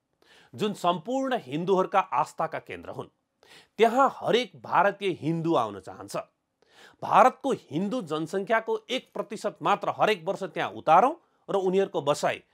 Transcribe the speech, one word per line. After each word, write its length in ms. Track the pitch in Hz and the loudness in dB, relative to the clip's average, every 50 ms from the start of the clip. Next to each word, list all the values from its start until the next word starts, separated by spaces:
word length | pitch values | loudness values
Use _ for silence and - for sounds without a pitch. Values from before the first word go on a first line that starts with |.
| _ _ _ _ _ _ - _ _ _ - | _ _ _ _ _ _ -20 _ _ _ -8
जुन 180 | 120 190 214 190 | -4 -4 -4 -4
सम्पूर्ण 640 | - - 175 175 170 - 233 262 269 269 262 254 208 | -2 0 0 0 0 -2 -4 -4 -4 -2 -2 -4 -4
हिन्दूहरूका 580 | - 123 139 160 180 185 190 185 190 180 - 190 | -4 -6 -6 -4 0 2 2 2 2 2 2 0
आस्थाका 580 | 185 - - 131 151 - - - 165 156 156 131 | 0 2 -2 -2 -2 -2 -4 -6 -6 -6 -6 -10
केन्द्र 320 | - - 98 87 82 87 | -10 -12 -14 -14 -12 -12
हुन्, 160 | 110 131 110 - _ _ _ _ _ _ _ - - - - _ _ - | -12 -12 -12 -14 _ _ _ _ _ _ _ -20 -20 -20 -20 _ _ 2
त्यहाँ 300 | 220 226 226 262 277 247 - | 2 4 4 4 2 2 2
हरेक 380 | - - 156 190 240 240 190 - 120 104 | -2 -2 0 2 2 0 -2 -10 -18 -8
भारतीय 520 | 113 127 160 185 202 196 196 202 190 151 107 | 0 2 4 4 4 2 0 -4 -4 -4 -2
हिन्दू 340 | 131 156 165 165 156 165 160 | -4 -4 -2 -2 0 0 2
आउन 260 | 135 117 107 101 95 | 2 0 0 -4 -10
चाहन्छ। 360 | - 104 95 98 98 104 - - - _ _ _ _ _ _ _ _ _ _ - - - _ - | -14 -16 -16 -16 -16 -10 -8 -8 -10 _ _ _ _ _ _ _ _ _ _ -20 -20 -20 _ -10
भारतको 500 | - - 156 185 226 262 254 - - 269 | -4 4 6 6 6 6 4 0 -4 -4
हिन्दू 480 | 220 - - - 135 165 196 208 247 254 | -4 -4 -6 -6 -4 -4 -2 -2 -4 -6
जनसङ्ख्याको 760 | 190 143 156 156 165 156 202 196 202 - 220 220 220 226 220 214 _ - | -4 -4 -6 -6 -6 -4 -6 -6 -2 0 0 0 0 -2 -6 -6 _ -6
एक 200 | 247 262 - _ - | -6 -6 -6 _ -10
प्रतिशत 440 | 202 202 - 220 - - - - - | -10 -10 -10 -10 -6 -6 -8 -6 -2
मात्र 300 | 151 180 202 190 196 156 131 - | 0 0 0 0 0 -6 0 2
हरेक 260 | 156 202 214 175 156 | 2 2 2 0 -2
वर्ष 160 | 190 185 165 190 | -6 -6 -6 -6
त्यहाँ 260 | 165 - 175 139 104 | -8 -6 -6 -6 -6
उतारौँ 420 | 98 110 - 151 160 185 226 277 339 - _ _ _ _ _ - | -6 -4 2 6 6 6 6 4 0 -4 _ _ _ _ _ -4
र 80 | 180 | -2
उनीहरूको 460 | 196 185 185 185 196 196 190 - 165 | 0 0 2 2 2 0 0 -2 -2
बसाई 400 | 139 147 147 - 185 151 113 - _ _ | 0 0 0 0 0 -2 -2 -4 _ _